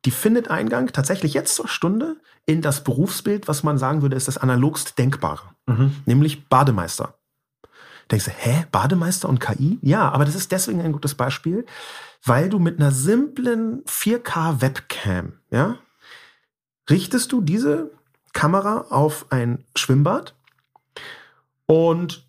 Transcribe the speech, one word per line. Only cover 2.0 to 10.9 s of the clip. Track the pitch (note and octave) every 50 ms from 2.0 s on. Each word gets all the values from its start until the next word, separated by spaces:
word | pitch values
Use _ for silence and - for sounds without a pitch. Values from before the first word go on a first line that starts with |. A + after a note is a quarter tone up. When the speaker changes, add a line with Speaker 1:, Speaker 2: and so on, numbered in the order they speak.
| C#4 E4 D#4 - _ _ _ _ _
Speaker 1:
in | - D#3 E3
das | D#3 D3+ C#3 - -
Berufsbild, | - - C3+ - - - - - G#3 G#3 G#3 G#3
was | - D3+ C#3 -
man | D3+ D3
sagen | C3 C3 C3 D3+ D#3
würde, | C#3 C#3 C3
ist | C3 -
das | - C3+
analogst | - - C3 B2+ B2 C3 D#3 D#3 - - - -
Denkbare, | - B2 C3+ C#3 - - D#2 D2 - - - _ _ _
Speaker 2:
Mhm. | - A2 A2 C3+ C#3 C#3 - -
Speaker 1:
nämlich | A2 A#2+ C#3 D3+ D#3 C#3+ - - _
Bademeister. | - - D3 C3+ A2+ F#2+ E2+ D#2+ - - - - _ _ _ _ _ _ _ _ _ _ - _ _ - - - - - _ _
Denkst | - A2 -
du, | -
"Hä, | - - - A#2+ B2+ D#3+ E3 -
Bademeister | - G2 A#2+ C#3 F#3 F3 E3 F3 F#3 - -
und | - - A#2+
K | - - - -
I?" | C3+ D#3 G#3+ -
Ja, | - C#3 D#3+ A3+ F#3 A2
aber | - C3 D3
das | D3 D#3
ist | F#3+ - - F#3
deswegen | F#3 F#3 A#3+ G#3 F3
ein | E3+ D#3+